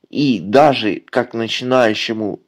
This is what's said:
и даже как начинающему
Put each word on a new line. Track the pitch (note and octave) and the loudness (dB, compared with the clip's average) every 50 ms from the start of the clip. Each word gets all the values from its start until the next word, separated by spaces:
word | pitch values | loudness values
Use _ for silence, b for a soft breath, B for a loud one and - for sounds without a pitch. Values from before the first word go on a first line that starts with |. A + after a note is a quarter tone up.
| B _ | B _
и | - - D3 C#3 A#2+ F#2+ | -4 -2 0 0 0 -2
даже | D#2+ G2 G#2+ C3+ D3 D3+ C3 G#2+ A2 G#2+ F2 - | -2 2 4 6 6 6 4 2 -2 -4 -4 -4
как | - _ - B2+ A#2 - - | -6 _ -4 -4 -4 -4 -4
начинающему | A2+ A2+ A2 - - B2+ B2+ B2+ C3 A#2+ A2 G#2+ - - - A2+ A2 G#2+ G2+ - - _ | -6 -6 -6 -6 -6 -4 0 2 2 2 2 0 -2 -4 -6 -6 -4 -4 -6 -6 -8 _